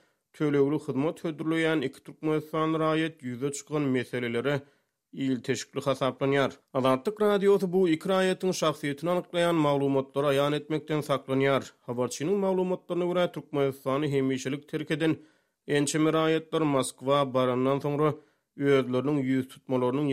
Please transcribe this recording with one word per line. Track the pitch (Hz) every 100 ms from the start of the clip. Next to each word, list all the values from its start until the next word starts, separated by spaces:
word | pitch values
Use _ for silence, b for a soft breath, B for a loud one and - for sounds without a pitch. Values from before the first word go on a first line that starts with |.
| b b b -
tölegli | 151 143 139 151
hyzmat | 147 131 151 165
hödürleýän | 175 156 156 165 160 160
iki | 147 -
Türkmenistan | - 139 156 156 151 160 160 160
raýat | 156 156 160 160
ýüze | 127 120 139
çykan | 135 - 151
meselelere | 143 131 123 127 123 117 123 143 143 b b b _
il | 160 135 127
teşkil | - 120 - 139
hasaplanýar. | 139 131 131 127 139 139 127 - _
Azatlyk | 135 131 131 165 208
Radiosu | 208 202 196 202 190
bu | 180 185
iki | 156 185
raýatyň | 190 185 185 185 170
şahsiýetini | 160 151 147 143 160
anyklaýan | 180 175 175 170
maglumatlary | 170 151 143 139 139 131 139 143
aýan | 139 143 147
etmekden | 147 156 151 156 147
saklanýar. | 135 - 135 135 131 - - -
Habarçynyň | 120 123 - 147
maglumatlaryna | 202 190 190 180 180 - 175 175
görä, | 180 175
Türkmenistany | 165 - 143 139 135 135 135 151
hemişelik | 139 135 131 135 131 -
terk | 151 151
eden | 151 160 156 B B B B -
ençe | 147 143 160
raýatlar | 156 156 160 160 160 160
Moskwa | 156 139 127 - 131 143 139
barandan | 127 127 123 131 139
soňra | 143 147 151 147 B B B -
özleriniň | 139 139 123 127 131 147
ýüz | 131 131 127
tutmalarynyň | - - 131 123 131 147